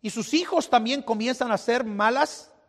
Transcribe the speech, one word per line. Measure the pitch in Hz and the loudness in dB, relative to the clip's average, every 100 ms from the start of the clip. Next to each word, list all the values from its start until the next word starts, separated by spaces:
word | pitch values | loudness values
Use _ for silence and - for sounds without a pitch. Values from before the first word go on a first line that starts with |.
Y | 220 | -6
sus | 233 214 | -6 -2
hijos | 311 349 339 - | 0 2 -2 4
también | 247 226 277 | 2 2 -4
comienzan | - 220 226 254 247 | -2 -2 -2 -2 0
a | |
hacer | 208 - 240 | -2 0 0
malas | 233 202 208 254 302 - - _ | 0 0 2 2 0 -2 -18 _